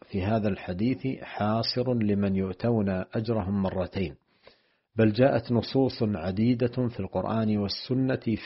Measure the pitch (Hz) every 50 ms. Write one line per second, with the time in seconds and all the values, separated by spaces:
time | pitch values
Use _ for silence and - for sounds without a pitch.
0 | - - - 98 90 101 110 113 104 107 95 - - - 92 90 107 123 131 131
1 | - 131 131 - - - - - 104 107 110 113 113 - - 131 123 127 123 117
2 | 107 104 101 98 101 98 98 95 95 92 95 - - 117 120 110 101 98 95 92
3 | 92 - - 117 110 110 113 110 95 95 101 101 95 92 90 92 87 - - 104
4 | 92 76 - - _ _ _ _ _ - - _ _ _ _ _ _ _ _ 110
5 | 113 110 104 110 127 139 135 120 - - 120 113 110 - - 135 135 123 - -
6 | 120 107 104 85 80 92 92 101 110 120 123 117 123 120 - 127 127 117 - -
7 | 98 92 - - - 101 110 113 113 107 107 104 101 98 - - - - 127 131
8 | 131 131 131 127 - 120 110 - -